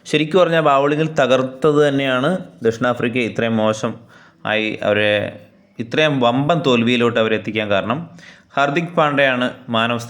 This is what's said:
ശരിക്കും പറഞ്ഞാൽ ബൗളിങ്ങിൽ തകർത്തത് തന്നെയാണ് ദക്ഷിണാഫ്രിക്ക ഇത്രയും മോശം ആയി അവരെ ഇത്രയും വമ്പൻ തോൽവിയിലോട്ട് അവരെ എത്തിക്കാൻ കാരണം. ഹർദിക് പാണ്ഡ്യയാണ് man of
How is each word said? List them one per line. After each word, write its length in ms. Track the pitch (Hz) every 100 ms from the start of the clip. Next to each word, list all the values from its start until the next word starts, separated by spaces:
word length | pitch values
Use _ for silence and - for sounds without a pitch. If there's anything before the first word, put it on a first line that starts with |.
ശരിക്കും 360 | - 147 156 190
പറഞ്ഞാൽ 200 | 165 165
ബൗളിങ്ങിൽ 460 | 151 139 143 151 156
തകർത്തത് 800 | 156 127 127 127 - 156 147 147
തന്നെയാണ് 500 | 139 135 127 147 185 - -
ദക്ഷിണാഫ്രിക്ക 540 | 117 113 127 120 120 127
ഇത്രയും 400 | 110 101 113 113
മോശം 380 | 107 110 120 113 - - - _ 107
ആയി 320 | 110 107 -
അവരെ 580 | 107 104 104 104 101 - - _ _ -
ഇത്രയും 420 | 113 156 156 135
വമ്പൻ 400 | 120 127 143 139 135
തോൽവിയിലോട്ട് 540 | 120 117 120 120 117
അവരെ 160 | 110 107
എത്തിക്കാൻ 340 | 113 107 104
കാരണം. 400 | 98 95 143 170 - - - _ 135
ഹർദിക് 380 | 143 175 165 165
പാണ്ഡ്യയാണ് 540 | 147 139 139 123 123
man 480 | - - 117 117
of 40 | 117